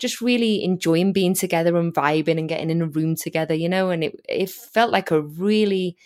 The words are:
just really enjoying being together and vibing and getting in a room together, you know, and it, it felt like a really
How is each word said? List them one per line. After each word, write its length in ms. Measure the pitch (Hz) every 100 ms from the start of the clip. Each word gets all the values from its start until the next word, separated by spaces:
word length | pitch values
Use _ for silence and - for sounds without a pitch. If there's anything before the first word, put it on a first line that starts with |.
just 200 | 247 -
really 440 | 233 247 233 208
enjoying 480 | 175 180 170 165 190
being 220 | 190 180
together 420 | 180 180 170 170 170
and 180 | 170
vibing 440 | 165 143 156 156 165
and 80 | 160
getting 220 | 160 160
in 120 | 165
a 60 | 165
room 260 | 151 160
together, 400 | 165 - 160 160
you 140 | 160 170
know, 220 | 185 185
and 120 | 170
it, 160 | 156 - -
it 220 | - 190
felt 400 | - - 220 233
like 220 | 196 190
a 80 | 156
really 720 | 147 156 196 214 214 190 180 170